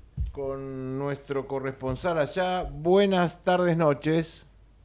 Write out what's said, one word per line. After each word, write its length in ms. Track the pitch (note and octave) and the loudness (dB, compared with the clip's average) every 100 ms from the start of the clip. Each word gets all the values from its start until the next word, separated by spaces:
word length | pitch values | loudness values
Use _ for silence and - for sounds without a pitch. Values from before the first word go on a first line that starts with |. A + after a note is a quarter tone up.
| - - - | -12 -8 -6
con 680 | C#3+ C3+ C3+ C3+ C3 C3 C3 | -6 -6 -6 -8 -8 -6 -4
nuestro 480 | C#3+ C#3 - C3+ C3 | -4 -4 -4 -4 -4
corresponsal 720 | C3+ C3+ C3 C3 B2+ F3+ E3 | -4 -6 -6 -4 -4 -2 0
allá. 460 | C#3+ F#3+ F3+ F#3 | 0 0 -2 -2
Buenas 800 | D#3 C#3+ E3 F#3+ G3+ F#3 E3+ - | -4 -4 4 4 6 4 2 0
tardes, 340 | - F3+ F3 E3 | 2 4 4 4
noches. 680 | D#3 C#3+ D#3 E3 D#3+ - - - - _ | 4 2 2 0 0 -8 -20 -20 -20 _